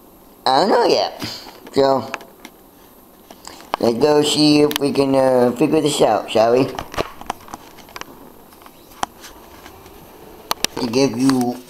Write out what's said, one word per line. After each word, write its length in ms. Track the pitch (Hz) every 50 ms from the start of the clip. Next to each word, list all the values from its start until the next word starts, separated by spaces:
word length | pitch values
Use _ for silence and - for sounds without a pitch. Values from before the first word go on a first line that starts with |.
| - - - - - - - - -
I 140 | 127 131 143
don't 80 | 180 220
know 160 | - 480 453
yet, 360 | 302 - 110 92 - - - - - - - - - - - - - -
so, 360 | 135 135 135 135 127 - - - - - - - - - - - - - - - - - - - - - - - - - - - - - - - - - - - -
let's 180 | - 117 117 110
go 240 | 143 151 147 147 147
see 380 | 147 - 151 151 151 147 147
if 180 | 147 147 143 -
we 120 | 139 139 120
can, 220 | 135 139 135 135
uh, 360 | 135 131 131 127 123 123 123
figure 300 | 120 - 156 - 156 156
this 200 | 143 147 147 -
out, 280 | - 127 107 98 - -
shall 220 | - 110 113 117 120
we? 120 | 131 135 - - - - - - - - - - - - - - - - - - - - - - - - - - - - - - - - - - - - - - - - - - - - - - - - - - - - - - - - - - - - - - - - - - - - - - - - - - - - - - - - - - -
To 80 | 127 117
give 300 | 110 131 139 131 110 120
you 400 | 131 135 135 127 123 123 123 - -